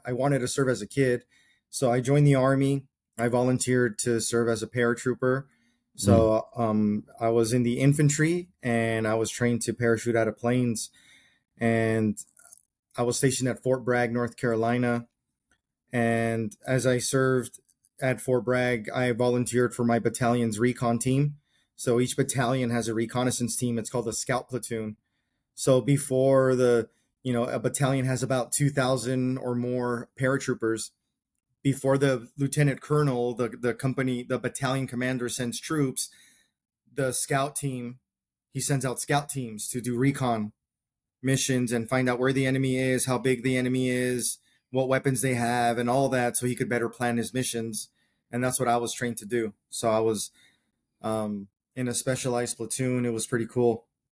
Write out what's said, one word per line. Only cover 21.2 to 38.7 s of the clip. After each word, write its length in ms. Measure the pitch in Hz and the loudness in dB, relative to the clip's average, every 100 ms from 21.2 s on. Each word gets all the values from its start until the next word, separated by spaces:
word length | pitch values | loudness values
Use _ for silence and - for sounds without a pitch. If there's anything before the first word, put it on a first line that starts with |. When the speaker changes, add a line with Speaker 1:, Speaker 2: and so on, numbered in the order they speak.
| 147 147 _ _ _ - | 0 -2 _ _ _ -8
Speaker 1:
So 240 | - 120 | 0 0
each 160 | 127 - | 0 0
battalion 540 | 139 135 120 131 120 | -2 0 0 0 0
has 180 | 120 113 | -2 -2
a 60 | |
reconnaissance 640 | 113 113 123 127 120 117 - | -2 -2 0 -2 0 -4 -2
team. 220 | 123 117 | -2 -2
It's 120 | 107 | -4
called 180 | 123 113 | -4 -4
a 40 | |
scout 360 | 104 - 127 - | -6 -4 -4 -4
platoon. 480 | 123 - 113 110 107 _ _ _ _ _ | -8 -6 -8 -8 -12 _ _ _ _ _
So 260 | - - 127 | -4 2 4
before 760 | 117 143 143 131 135 135 131 127 | 4 0 2 2 4 6 4 4
the, 320 | 123 120 107 _ _ _ | 4 4 0 _ _ _
you 100 | 127 | -4
know, 120 | 120 | -2
a 160 | 123 123 | -2 -2
battalion 440 | 117 - 131 135 131 | -2 0 0 0 0
has 160 | 127 | -2
about 300 | 123 131 117 | -2 -2 -2
two 180 | - 143 | 0 0
thousand 680 | 143 127 131 113 131 127 131 | 2 0 0 0 -2 0 -2
or 160 | 127 | -4
more 540 | 123 123 123 120 117 123 - | -4 -2 -2 -2 -4 -8 -2
paratroopers. 720 | 131 135 131 120 113 110 - _ _ _ _ _ _ _ | 0 0 -2 -2 0 -2 -6 _ _ _ _ _ _ _
Before 340 | 143 131 135 135 | -2 0 2 2
the 320 | 139 127 120 - | 2 0 -4 -6
lieutenant 440 | 139 - 147 131 | -4 2 0 0
colonel, 540 | - 151 147 123 120 | -2 0 2 0 -2
the, 140 | 113 117 | -2 -4
the 260 | 120 120 | -2 -4
company, 500 | 113 131 131 131 123 | -2 -2 -2 -2 -2
the 140 | 123 123 | -4 -4
battalion 480 | 120 - 131 135 127 | -4 -4 -2 -2 -4
commander 420 | 120 127 131 120 | -4 -4 -4 -4
sends 320 | - 120 110 | -4 -6 -6
troops, 500 | - 160 135 - - - _ _ _ _ _ _ _ | -4 0 0 -2 -8 -10 _ _ _ _ _ _ _
the 200 | - 131 | -4 -2
scout 440 | 120 - 139 139 - | -2 -2 -2 -2 -4
team, 440 | 139 127 120 127 _ _ _ _ _ | -6 -6 -10 -12 _ _ _ _ _
he 80 | 135 | -6
sends 240 | - | -2